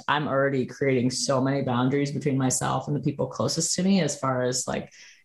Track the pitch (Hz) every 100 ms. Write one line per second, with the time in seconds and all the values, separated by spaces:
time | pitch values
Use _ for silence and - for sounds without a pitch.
0 | - 147 151 135 139 135 120 - 139 127
1 | 127 - - 135 135 139 135 123 127 143
2 | 143 143 143 131 127 - 131 135 - 143
3 | 147 139 127 - 113 - 165 - 185 196
4 | 147 - 135 127 123 127 - - - -
5 | - -